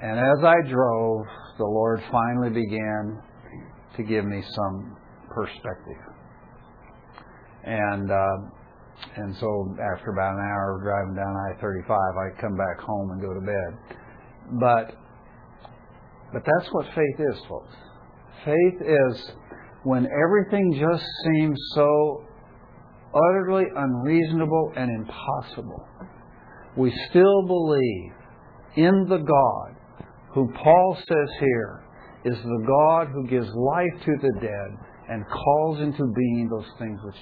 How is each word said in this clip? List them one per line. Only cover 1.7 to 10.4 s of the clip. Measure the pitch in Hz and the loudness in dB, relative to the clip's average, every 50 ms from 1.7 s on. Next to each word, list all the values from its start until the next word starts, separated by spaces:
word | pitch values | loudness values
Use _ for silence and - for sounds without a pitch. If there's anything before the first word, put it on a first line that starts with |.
| 107 110 113 113 113 107 - - | 0 2 2 2 0 -2 -4 -2
finally | - 117 117 120 120 123 123 120 | 0 0 0 0 0 0 -2 -2
began | 110 117 113 101 107 110 107 107 107 107 104 104 110 107 - - - - - - - - - - - - - - - - | -2 -2 -2 -2 -4 -4 -4 -4 -4 -4 -4 -6 -10 -12 -16 -20 -20 -20 -20 -18 -18 -18 -18 -20 -20 -20 -20 -16 -12 -8
to | 110 | -4
give | 107 110 107 101 | -2 -2 -2 -2
me | 101 101 98 | -2 -4 -6
some | 92 - - 110 101 95 95 98 104 - - - - - - - - - - | -8 -8 -6 -4 -4 -4 -4 -8 -12 -14 -16 -20 -20 -20 -20 -20 -20 -12 -8
perspective. | 117 101 - - - - - 92 - - - 71 - - - - - - - - - - - - - - - - - - - - - - - - - - - - - - - - - - | -8 -8 -8 -8 -12 -12 -12 -12 -12 -14 -16 -16 -16 -18 -20 -20 -20 -20 -20 -20 -20 -20 -20 -20 -20 -20 -20 -20 -20 -20 -20 -20 -20 -20 -20 -20 -20 -20 -20 -20 -20 -20 -20 -20 -16 -10
And, | - 110 107 104 101 101 98 98 98 | -6 -4 -2 -2 -2 -2 -2 -2 0
uh, | 98 98 95 98 95 92 101 - - - - - - - - - - - - - - 107 | 0 2 2 0 0 -2 -6 -12 -18 -20 -20 -20 -20 -20 -20 -20 -20 -20 -20 -16 -14 -12
and | 104 98 95 | -10 -10 -8
so | - 120 107 104 101 95 95 95 - 110 104 90 | -6 -4 -2 -2 -2 -4 -6 -6 -6 -6 -6 -6
after | 85 - 110 | -6 -6 -6
about | 98 95 95 98 98 | -4 -2 -2 -2 -2
an | 101 | -4